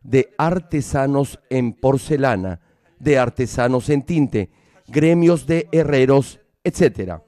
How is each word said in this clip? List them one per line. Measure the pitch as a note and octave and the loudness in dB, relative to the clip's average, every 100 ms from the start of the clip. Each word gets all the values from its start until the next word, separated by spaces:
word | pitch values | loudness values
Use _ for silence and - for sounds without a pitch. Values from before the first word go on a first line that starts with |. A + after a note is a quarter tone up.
de | - C3 - - | 2 0 0 -2
artesanos | D#3+ F3+ - D3+ - D3 C3+ C#3 C#3 - _ | -2 -2 -4 -6 -4 -2 0 0 -2 -8 _
en | C3 A#2+ | -4 -4
porcelana, | - C3 C3+ - D3 C3+ G#2 F#2 E2+ _ _ _ _ | -2 0 0 -2 0 0 -2 -4 -10 _ _ _ _
de | C#3 C3+ | 0 2
artesanos | A#2+ - B2 - B2 B2+ C3+ | 2 -2 -4 -2 0 0 0
en | C#3+ | -2
tinte, | - E3+ C#3 A2+ F#2 _ _ _ - | 0 -2 0 -2 -6 _ _ _ -4
gremios | D3+ D#3+ E3+ E3+ E3+ C3 | 0 2 4 4 2 -2
de | E3 - | -4 0
herreros, | D#3+ D3 C#3 C3 C#3 C3 - _ _ | -2 2 2 4 4 2 -12 _ _
etcétera. | F3+ - C#3 - F#2 D#2+ | -6 0 0 0 -10 -12